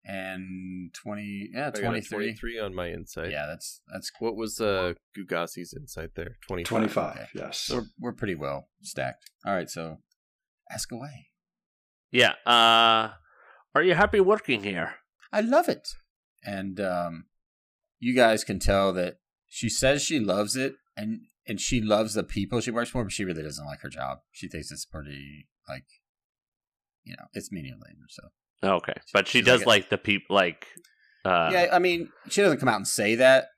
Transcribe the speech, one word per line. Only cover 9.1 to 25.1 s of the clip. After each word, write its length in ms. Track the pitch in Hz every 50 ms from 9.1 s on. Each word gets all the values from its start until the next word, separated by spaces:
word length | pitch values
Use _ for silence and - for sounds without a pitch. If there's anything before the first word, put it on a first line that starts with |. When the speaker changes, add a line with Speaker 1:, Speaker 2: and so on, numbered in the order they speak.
| 62 _ _ - _ _ _
Speaker 1:
All 80 | 101 101
right, 140 | 92 82 -
so 300 | - 85 82 82 78 - _ _ _ _ _ _ _ _ _ _ _ _ _ _
ask 220 | - - - -
away. 340 | 120 113 131 147 139 - _ _ _ _ _ _ _ _ _ _ _ _ _ _ _ _ _ _
Speaker 4:
Yeah, 220 | - 123 120 101 - - _
uh, 640 | 117 120 117 113 113 113 113 117 113 113 110 110 110 107 - _ _ _ _ _ - - _ _ _ _
are 80 | 143
you 120 | 165 185 170
happy 260 | 160 202 208 - 208
working 420 | 190 185 214 214 - - 131 104
here? 320 | 98 104 95 85 80 - - - _ _ _ _ _ _
Speaker 1:
I 80 | - 208
love 280 | 214 226 262 320 359 311
it. 200 | 196 - _ - - - _ _ _ _ _ _ _ _ _
And, 360 | 104 101 95 98 98 92 101
um, 460 | 101 92 90 87 87 85 82 82 - _ _ _ _ _ _ _ _ _ _ _ _ _ _ _
you 160 | 117 123 123
guys 300 | 127 120 113 110 107 -
can 140 | - 101 95
tell 340 | - - 101 98 98 98 90
that 220 | 92 87 87 - _ _ _ _ _ _ _
she 200 | - - - 113
says 340 | - - - 131 143 147
she 160 | 139 - 165 139
loves 360 | 107 98 92 101 104 101 117
it, 180 | 131 135 135 135 _ _ _ _
and, 260 | - 107 107 113 - - _ _ _ _
and 140 | - 113 95
she 200 | - - 131 120
loves 340 | 107 107 104 104 113 110 104
the 100 | 107 -
people 360 | - - 104 98 - 127 120
she 100 | 110 127
works 200 | 110 117 117 -
for, 140 | - 127 113
but 80 | 95
she 120 | - - 101
really 180 | 90 85 80
doesn't 240 | 76 78 69 67 73
like 140 | 73 73 71
her 80 | - 71
job. 300 | 64 67 65 65 65 64 _ _
She 160 | _ - - 85
thinks 220 | - 82 71 -
it's 120 | 73 76 -
pretty, 640 | _ - 82 71 73